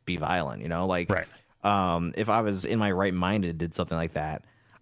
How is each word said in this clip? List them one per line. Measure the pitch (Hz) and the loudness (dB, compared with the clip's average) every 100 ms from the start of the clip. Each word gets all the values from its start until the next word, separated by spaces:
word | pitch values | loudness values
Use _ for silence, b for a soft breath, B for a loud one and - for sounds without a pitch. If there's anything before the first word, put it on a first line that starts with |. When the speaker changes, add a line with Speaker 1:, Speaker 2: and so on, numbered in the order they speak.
Speaker 1:
be | - 87 | -6 -4
violent, | 78 90 73 52 | 0 0 -2 -6
you | 67 | -4
know? | 85 95 | -2 0
Like, | 90 87 | 0 0
Speaker 2:
Right. | 92 82 B B B | -2 -2 B B B
Speaker 1:
um, | 101 101 92 85 85 - | 2 2 2 2 0 -2
if | 107 | 2
I | 110 | 2
was | 110 98 - | 2 -2 -2
in | 113 | 0
my | 104 | 2
right | 92 98 | 2 2
mind | 90 90 107 90 | 2 2 2 0
and | 82 | -2
did | 85 | -4
something | - 87 82 | -2 -2 -2
like | 82 | -2
that, | 78 76 76 b b b b | -4 -4 -6 b b b b